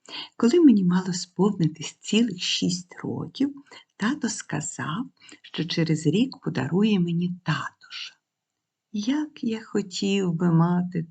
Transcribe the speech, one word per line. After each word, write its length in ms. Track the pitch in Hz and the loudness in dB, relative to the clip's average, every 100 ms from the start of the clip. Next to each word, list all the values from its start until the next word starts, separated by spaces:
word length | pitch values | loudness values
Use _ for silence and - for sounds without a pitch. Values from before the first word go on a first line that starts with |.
| - - - - | -20 -18 -16 0
коли 240 | 233 349 | 4 8
мені 240 | 311 208 | 8 8
мало 280 | 180 180 180 | 6 2 0
сповнитись 840 | 175 - - 202 - 156 - - - | -4 -6 0 0 2 0 -2 -10 -14
цілих 420 | - 208 240 180 | -2 0 0 -2
шість 540 | - - 185 180 - - | -4 -2 -2 -4 -8 -10
років, 520 | - - - - 277 277 - - - - | -8 -8 -8 -4 -4 -4 -16 -20 -20 -6
тато 320 | 214 294 220 | -4 -2 -4
сказав, 760 | - - 151 151 - 123 175 269 - - - | -6 -8 -8 -8 -8 -6 -6 -8 -12 -20 -20
що 220 | - - | -12 -8
через 420 | 165 - 165 156 156 | -4 -2 0 0 0
рік 300 | 170 262 - | 2 0 -4
подарує 560 | - - 131 175 220 202 | -8 -6 -2 0 2 2
мені 340 | 170 170 180 - | 2 0 -2 -4
татуша. 720 | - 143 127 - - - - - _ _ _ _ _ _ _ | -4 -4 -6 -14 -18 -14 -14 -18 _ _ _ _ _ _ _
Як 520 | 208 208 302 302 - | -4 -2 0 -2 -6
я 200 | 220 220 | -4 -4
хотів 680 | - 208 190 - 196 196 185 | -4 -4 -4 -2 0 2 0
би 200 | 160 180 | 0 4
мати 540 | 165 170 180 180 180 165 | 4 4 2 0 -4 -6